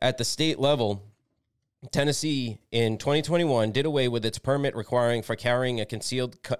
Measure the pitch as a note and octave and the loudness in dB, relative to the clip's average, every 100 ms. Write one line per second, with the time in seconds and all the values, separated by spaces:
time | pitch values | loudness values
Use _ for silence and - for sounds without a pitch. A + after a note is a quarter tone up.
0 | B2+ - A#2 - D#3+ - C#3 C#3+ A2 G2 | -2 0 -2 0 0 2 2 2 0 -2
1 | G2+ _ _ _ _ _ _ _ - D3+ | -8 _ _ _ _ _ _ _ -6 0
2 | D3 C#3 D#3 C#3+ A#2+ G#2 _ A#2 A2+ A2 | 0 0 -2 -2 -4 -8 _ 0 2 0
3 | - D3 D3 E3+ E3 B2 A2 A2 D3+ C#3+ | 0 0 2 2 2 2 2 2 0 2
4 | B2+ A#2+ A2 - - C#3 C#3 A2+ - B2 | 0 0 -2 -4 -2 0 0 -2 -2 2
5 | A#2+ A#2 - A2+ B2 B2 B2+ B2 G#2 A2 | 2 2 -2 -2 0 0 0 -2 -4 -6
6 | - B2+ B2+ - - - | -4 -2 -4 -6 -6 -6